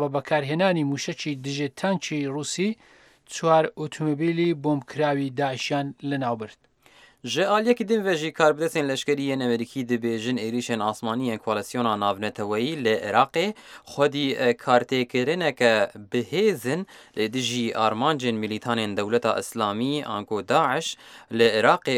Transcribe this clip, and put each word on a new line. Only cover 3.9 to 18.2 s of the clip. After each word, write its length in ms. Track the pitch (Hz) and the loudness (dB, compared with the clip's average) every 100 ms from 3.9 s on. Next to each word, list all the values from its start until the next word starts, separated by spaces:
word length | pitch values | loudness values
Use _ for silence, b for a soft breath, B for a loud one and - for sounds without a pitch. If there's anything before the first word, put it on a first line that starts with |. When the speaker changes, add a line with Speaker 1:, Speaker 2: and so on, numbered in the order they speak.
| - 156 143 165 165 175 156 | -4 -2 0 0 2 0 0
Speaker 1:
بۆمبکراوی 720 | 147 147 - 139 147 143 139 127 | 0 -2 -2 -2 0 0 -2 -2
داعشیان 480 | 139 127 - 143 139 - 143 | -2 -2 -4 -2 -4 -6 -6
لەناوبرد. 500 | 139 127 113 107 - _ _ b b b b 120 | -2 -2 -4 -6 -16 _ _ b b b b -6
Speaker 2:
Ji 140 | 131 196 | -2 2
aliyekî 420 | 214 220 240 202 | 2 4 2 2
din 160 | 226 | 0
ve 120 | 190 165 | 0 0
jî 160 | 156 | -2
karbidestên 560 | - 156 147 160 165 143 | 2 4 4 0 0 0
leşkerî 340 | 131 - 143 | -2 0 0
yên 180 | 139 135 | 0 0
Amerîkî 400 | 123 117 117 135 120 | 0 0 -2 -6 -2
dibêjin 460 | 120 117 113 117 123 110 | -2 0 -2 -2 -2 -2
êrişên 360 | 120 117 113 | -4 -2 -2
asmanî 420 | 104 110 113 117 127 | -2 -2 -4 -2 -2
yên 80 | 110 | -4
koalisyona 600 | - 107 98 123 117 104 | -2 -4 -4 -2 0 0
navneteweyî 840 | 101 98 107 - 104 107 131 160 | 0 0 -4 -4 -4 -2 -2 -2
li 100 | 117 110 104 | 0 0 2
Iraqê 440 | 107 135 165 196 - B B B | 2 2 2 -2 -4 B B B
xwedî, 360 | - 147 139 139 | 0 0 2 -2
e, 180 | 117 123 120 | 0 2 2
kartêkirineke 1120 | - 123 120 131 123 127 123 180 160 - 120 107 98 107 104 | 4 4 4 -2 0 0 0 0 0 2 4 4 2 -4 -4
bihêzin 720 | 123 117 165 214 151 120 160 190 B B - | -4 -2 2 2 2 -2 -4 -6 B B -4
lê 160 | 107 | -2
dijî 340 | 127 120 123 113 110 110 | -2 -2 -2 -2 2 0
armancên 500 | 107 143 151 | 2 0 0